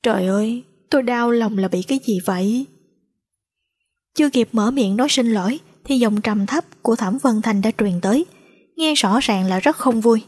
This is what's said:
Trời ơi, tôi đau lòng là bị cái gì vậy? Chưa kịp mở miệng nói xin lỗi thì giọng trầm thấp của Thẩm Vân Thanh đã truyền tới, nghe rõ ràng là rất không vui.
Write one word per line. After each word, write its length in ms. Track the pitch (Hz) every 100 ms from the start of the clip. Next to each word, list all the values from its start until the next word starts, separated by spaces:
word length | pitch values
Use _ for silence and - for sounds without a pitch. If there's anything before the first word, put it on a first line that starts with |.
Trời 240 | 240 202 185
ơi, 380 | 202 220 240 - _ _
tôi 120 | 285
đau 280 | 247 240 240
lòng 280 | 233 220 208
là 100 | 190
bị 140 | 180
cái 180 | 185 269 254
gì 120 | 190
vậy? 420 | 180 185 190 240 269 _ _ _ _ _ _ _ _ _ _ _ _ _ _
Chưa 160 | - 294
kịp 180 | 262 226
mở 180 | 220 214
miệng 260 | 269 202 202
nói 100 | 285
xin 220 | - 233
lỗi 280 | 214 185 285 - _
thì 140 | - 269
giọng 220 | 226 208
trầm 260 | 220 208 196
thấp 180 | 285 - -
của 140 | - 226
Thẩm 220 | 196 262
Vân 240 | 269 214
Thanh 180 | 220 208
đã 100 | 208 -
truyền 220 | 208 180
tới, 260 | 185 247 359 - - _ _ -
nghe 180 | 311
rõ 240 | 294 190 220
ràng 240 | 269 196 185
là 140 | 185
rất 160 | 190 -
không 240 | 269 226
vui. 220 | 226 226